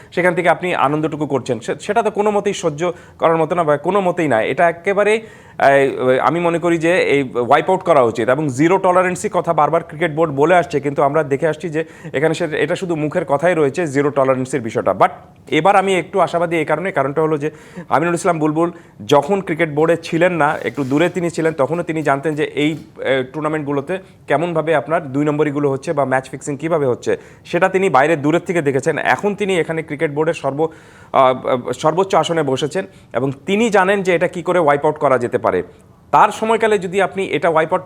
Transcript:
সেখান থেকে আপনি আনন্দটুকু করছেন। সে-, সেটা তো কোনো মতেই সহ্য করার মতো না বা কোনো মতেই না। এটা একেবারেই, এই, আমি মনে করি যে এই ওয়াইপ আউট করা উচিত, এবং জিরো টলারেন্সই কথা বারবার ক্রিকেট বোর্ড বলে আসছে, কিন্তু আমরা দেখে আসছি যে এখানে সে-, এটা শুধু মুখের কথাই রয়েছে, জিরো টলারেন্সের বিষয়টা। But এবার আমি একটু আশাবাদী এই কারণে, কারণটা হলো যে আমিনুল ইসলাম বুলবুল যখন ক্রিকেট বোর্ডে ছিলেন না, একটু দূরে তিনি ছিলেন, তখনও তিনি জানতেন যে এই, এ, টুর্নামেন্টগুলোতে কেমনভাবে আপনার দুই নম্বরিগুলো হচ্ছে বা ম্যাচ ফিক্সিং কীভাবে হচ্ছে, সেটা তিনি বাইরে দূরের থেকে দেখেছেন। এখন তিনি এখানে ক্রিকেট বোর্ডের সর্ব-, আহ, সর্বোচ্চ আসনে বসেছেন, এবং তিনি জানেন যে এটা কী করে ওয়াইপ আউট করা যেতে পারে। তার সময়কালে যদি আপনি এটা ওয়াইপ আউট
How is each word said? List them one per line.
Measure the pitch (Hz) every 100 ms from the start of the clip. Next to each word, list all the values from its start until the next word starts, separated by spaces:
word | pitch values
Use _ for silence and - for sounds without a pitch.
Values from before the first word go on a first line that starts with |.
| -
সেখান | - 180 175
থেকে | 175
আপনি | 156 180 170
আনন্দটুকু | 131 151 156 151 147
করছেন। | 135 - 117
সে-, | - -
সেটা | - 202
তো | 208
কোনো | 196 208
মতেই | 208 202
সহ্য | 190 170 147 175 165 - -
করার | 156 165
মতো | 156 175
না |
বা | 160 143
কোনো | 160 202
মতেই | 185 175 156
না। | 110
এটা | 95 135 175
একেবারেই, | 165 - 196 208 220
এই, | 220 - - - 135 139 135 101 127 127
আমি | 123 165
মনে | 175 165
করি | 170 170
যে | 165 180
এই | 95 139 131 117
ওয়াইপ | 120 147 165
আউট | 190
করা | - 151
উচিত, | 120 110 113
এবং | 135 156
জিরো | 120 160 190
টলারেন্সই | 190 180 180 180 214
কথা | 185 165
বারবার | 160 147 160
ক্রিকেট | 156 151 170 147
বোর্ড | 165
বলে | 135 151 180
আসছে, | 165 147
কিন্তু | 135 143
আমরা | 143 151
দেখে | 143 135 165
আসছি | 151 175
যে | 151 160 - 165
এখানে | 135 160
সে-, | 160 165 151
এটা | 156 175
শুধু | 180 165
মুখের | 151 175 160
কথাই | 143 170
রয়েছে, | 170 143 139 170
জিরো | 135 143
টলারেন্সের | 139 131 131 127 147
বিষয়টা। | 113 117 98 95
But | 175 - - - -
এবার | 156 175 202
আমি | 190 185
একটু | 143 196
আশাবাদী | 165 170 170 165
এই | 151
কারণে, | 156 185
কারণটা | 147 135 147
হলো | 156 156
যে | 151 151 - - 165
আমিনুল | 127 170 170
ইসলাম | 185 165
বুলবুল | 156 151 170 175 - - 104
যখন | 143 143 196
ক্রিকেট | 190 160 165
বোর্ডে | 143 160 165
ছিলেন | - 165 180
না, | 175 147 -
একটু | - 127
দূরে | 131 139 170
তিনি | 180 170
ছিলেন, | 160 160
তখনও | 156 131 170
তিনি | 170 160
জানতেন | 147 139 160 151
যে |
এই, | 151 - 147 160 - -
এ, | 98 135 127
টুর্নামেন্টগুলোতে | 160 151 156 143 143 135 185 185 _ -
কেমনভাবে | 143 175 160 151 156
আপনার | 139 165 151
দুই | 131 151
নম্বরিগুলো | 147 151 143 147
হচ্ছে | 135 170
বা | 147 131
ম্যাচ | 131 131
ফিক্সিং | 139 - 139
কীভাবে | 160 165 135
হচ্ছে, | 117 - 98 - - -
সেটা | 175 185
তিনি | 185 190
বাইরে | 131 151 165
দূরের | 139 165
থেকে | 175 175
দেখেছেন। | 143 131 127 143
এখন | - 127 202 196
তিনি | 202 185
এখানে | 156 160
ক্রিকেট | 156 147 160
বোর্ডের | 143 156
সর্ব-, | 160 139 139 160 - - - -
আহ, | - 131 127 - 127 120
সর্বোচ্চ | 123 156 160 190 180
আসনে | 156 165
বসেছেন, | 143 131 151 180 196 - -
এবং | - 135 127 -
তিনি | 202 233
জানেন | 196 185 202
যে | 180 170
এটা | 170
কী | 180
করে | 165 180
ওয়াইপ | 151 143 156
আউট | 151
করা | 143 127
যেতে | 117 120
পারে। | 101 92 85 - - _ -
তার | 143 208
সময়কালে | 202 220 226 226 208
যদি | 180 190
আপনি | 180 185 185
এটা | 143 175
ওয়াইপ | 160 160
আউট | 185